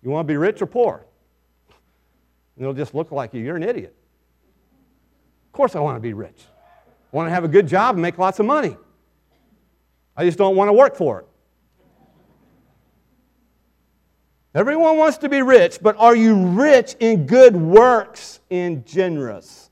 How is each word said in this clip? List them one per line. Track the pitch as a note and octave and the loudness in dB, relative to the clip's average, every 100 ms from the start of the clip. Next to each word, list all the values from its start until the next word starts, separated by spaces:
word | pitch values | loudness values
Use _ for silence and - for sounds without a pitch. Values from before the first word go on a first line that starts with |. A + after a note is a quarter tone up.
"You | B2 | -8
want | D3 D#3 | -8 -6
to | |
be | D3 | -4
rich | E3+ G#3+ | -4 -4
or | G3 | -8
poor?" | A#3+ A#3 - _ _ _ _ _ _ _ _ _ _ _ _ _ _ _ _ | -4 -4 -4 _ _ _ _ _ _ _ _ _ _ _ _ _ _ _ _
And | C3 | -12
they'll | |
just | C3+ D3 D3 | -10 -10 -10
look | D#3+ | -10
like | C#3+ A#2+ | -10 -12
you. | A#2+ | -12
"You're | A#2 E3+ | -10 -8
an | |
idiot." | F3+ A#3+ F#2 _ _ _ _ _ _ _ _ _ _ _ _ _ _ _ _ | -8 -10 -12 _ _ _ _ _ _ _ _ _ _ _ _ _ _ _ _
Of | |
course | - C#4 D#3 | -4 -4 -2
I | |
want | D3 A#2+ | -6 -6
to | |
be | A#2 | -10
rich. | G#2 A2 _ _ _ _ _ _ _ _ | -12 -16 _ _ _ _ _ _ _ _
I | C#3 | -8
want | E3 | -6
to | |
have | F3 | -6
a | E3 | 0
good | E3+ E3+ | 0 0
job | F3+ A3+ G3+ | 0 0 -2
and | |
make | E3+ E3+ | -4 -4
lots | F#3 F#3+ | -4 -2
of | G#3+ | -4
money. | D4 A3+ A#2 _ _ _ _ _ _ _ _ _ _ _ _ _ - | -2 -4 -10 _ _ _ _ _ _ _ _ _ _ _ _ _ -4
I | |
just | F3 F3 | -4 0
don't | G3 F#3+ | 0 0
want | G3+ | 2
to | |
work | G#3 C4+ - | 4 4 2
for | D#3+ G2 | -6 -6
it. | - _ _ _ _ _ _ _ _ _ _ _ _ _ _ _ _ _ _ _ _ _ _ _ _ _ _ _ _ _ _ _ _ | -12 _ _ _ _ _ _ _ _ _ _ _ _ _ _ _ _ _ _ _ _ _ _ _ _ _ _ _ _ _ _ _ _
Everyone | D3 A3 D4+ E4 D#4+ | -4 -2 0 0 2
wants | D#4 D4+ | 0 -2
to | D4 | -4
be | C#4 | -2
rich, | B3+ B3+ F3 - | 4 4 4 0
but | G#3 G#3 | -4 2
are | A#3 A#3+ | 4 4
you | A3+ G#3+ | 4 2
rich | F3+ F3+ D4 C4+ - - | 0 0 4 2 2 -4
in | A3+ A3 C3+ | -2 0 2
good | A#3+ B3+ F#3+ | 6 6 6
works | D#3+ G3 B3 A#3 G#3 - - - _ | 4 6 6 2 -2 -18 -20 -20 _
and | F3+ F3 D#3+ A#2 | -6 -6 -8 -10
generous? | D3+ F#3 D#3 B2+ G2 - - _ | -4 -4 -4 -8 -12 -18 -20 _